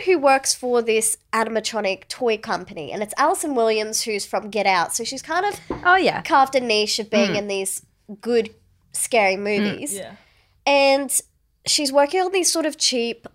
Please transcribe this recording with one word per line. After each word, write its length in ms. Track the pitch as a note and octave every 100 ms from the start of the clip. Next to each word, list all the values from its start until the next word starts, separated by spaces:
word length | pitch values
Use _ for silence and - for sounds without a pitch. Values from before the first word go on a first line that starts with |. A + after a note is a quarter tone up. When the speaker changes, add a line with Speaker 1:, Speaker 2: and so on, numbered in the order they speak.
Speaker 1:
who 140 | G4+ F4
works 360 | C#4 C4+ -
for 260 | - B3+ A#3+
this 340 | A3+ A3 A3 - _
animatronic 760 | A3 A3 A3+ G#3+ A3+ G#3 F#3+ -
toy 280 | - B3 G#3+
company, 520 | G#3+ F3+ F3+ G3+ C#3+
and 100 | F#3
it's 100 | G#3 -
Alison 360 | C#4+ F#4+ D#4+
Williams, 480 | B3+ A3+ A3 G#3+ A3
who's 220 | - G#3
from 240 | - G3+ G#3
Get 160 | G3+ G3
Out. 280 | F#3 E3
So 100 | -
she's 180 | A#3 C4
kind 220 | - E4 G4+
of 140 | G4 - -
Speaker 2:
Oh, 120 | F4+ F#4
yeah. 240 | C#4 D3+
Speaker 1:
carved 320 | - C4+ C4+
a 60 | C4+
niche 380 | B3 G#3+ G#3 -
of 120 | G#3+
being 220 | G#3 G3+
Speaker 2:
Mm. 40 | G3+
Speaker 1:
in 100 | G3+
these 340 | G3 F#3+ - - _ - G3
good, 280 | A3 A#3+ A3 - _ _ _
scary 440 | - - A#3+ G3 F#3+
Speaker 2:
Mm. 40 |
Speaker 1:
movies. 540 | G3+ G#3 G#3 C3 C#4+
Speaker 3:
Yeah. 180 | G3+ C3 G3+ _ _ _ _ -
Speaker 1:
And 440 | C#4 C#4 C4+ C4+ - - _ _ _ -
she's 260 | - C#4+
working 280 | C#4 C#4+ F#4
on 100 | F4+
these 180 | F#4+ E4+
sort 140 | E4+ D#4
of 120 | D4+
cheap 480 | - B3+ A#3 A3+ -